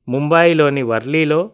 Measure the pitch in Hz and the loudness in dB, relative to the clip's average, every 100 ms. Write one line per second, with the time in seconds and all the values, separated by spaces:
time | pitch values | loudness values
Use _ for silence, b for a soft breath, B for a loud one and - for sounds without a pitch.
0 | - 131 147 165 170 160 147 139 117 113 | -8 -4 0 2 2 4 2 0 -2 -4
1 | 123 156 151 156 208 | -2 -2 0 -2 -4